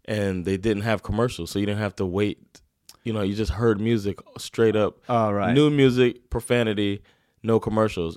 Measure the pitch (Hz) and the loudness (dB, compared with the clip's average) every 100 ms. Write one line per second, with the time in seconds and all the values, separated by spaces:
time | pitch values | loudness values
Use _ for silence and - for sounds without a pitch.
0 | - 107 101 92 87 95 110 101 113 104 | -6 -2 -2 -2 -2 -2 0 0 -2 -4
1 | - 107 120 - 82 101 101 104 104 - | -2 -2 -2 -4 -6 -4 -2 -2 -4 -4
2 | 95 92 104 - _ - _ _ _ - | -2 0 -2 -4 _ -20 _ _ _ -12
3 | 117 110 98 101 107 95 117 101 110 117 | -6 -4 -2 -2 -4 0 2 2 0 0
4 | 101 87 - - - - 113 107 101 - | -2 -8 -12 -16 -8 0 2 4 0 -2
5 | - 120 107 101 95 131 151 147 135 123 | -2 0 0 0 2 4 4 4 4 4
6 | 123 - - 117 - 123 113 104 101 101 | 2 0 -10 -8 -2 0 0 0 -2 -4
7 | _ _ _ _ 110 113 - 110 110 95 | _ _ _ _ 0 0 2 0 0 0
8 | 82 | -6